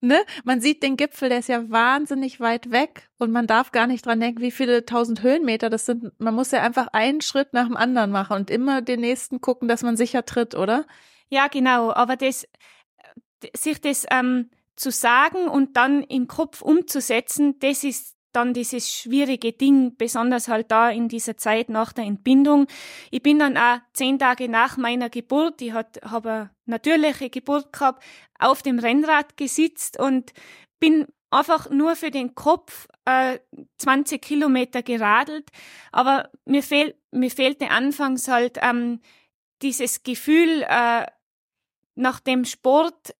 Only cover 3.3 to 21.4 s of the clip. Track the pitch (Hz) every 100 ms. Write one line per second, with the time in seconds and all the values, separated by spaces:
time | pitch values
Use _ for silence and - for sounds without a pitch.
3.3 | 233 226 220 254 240 240 247 - 226 233
4.3 | 233 247 240 262 240 233 240 233 226 233
5.3 | 294 294 220 226 226 - 240 233 _ 226
6.3 | 220 262 262 233 247 233 208 226 294 -
7.3 | 269 277 240 240 233 233 254 208 202 196
8.3 | 202 196 - 262 269 240 247 233 254 -
9.3 | 254 - 247 240 226 240 226 240 254 233
10.3 | - 233 - 190 240 302 - _ _ _
11.3 | 277 277 277 254 247 226 - 233 247 262
12.3 | 262 - _ _ _ _ _ _ - _
13.3 | _ - - 302 294 294 277 - 254 254
14.3 | 254 240 _ _ - 269 233 240 240 302
15.3 | 370 349 277 269 254 254 285 262 269 247
16.3 | - 320 - - 311 339 285 - 226 -
17.3 | - 294 277 269 277 285 240 - _ _
18.3 | 240 240 247 233 247 - - 240 262 277
19.3 | 262 226 226 277 277 254 233 233 233 240
20.3 | 247 233 220 226 220 233 226 233 233 -
21.3 | 220